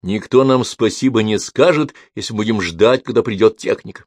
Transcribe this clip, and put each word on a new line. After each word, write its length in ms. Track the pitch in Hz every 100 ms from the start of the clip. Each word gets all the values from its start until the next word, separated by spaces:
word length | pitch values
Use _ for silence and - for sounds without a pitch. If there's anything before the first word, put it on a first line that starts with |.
Никто 420 | 90 104 - 127
нам 180 | 135 131
спасибо 600 | 120 - 110 - 131 113
не 160 | 110 104
скажет, 520 | - - 160 151 156 - _
если 200 | - 95
будем 260 | 110 107 107
ждать, 420 | 87 82 110 131
когда 220 | - 113
придет 320 | - 101 87 -
техника. 480 | - 107 - -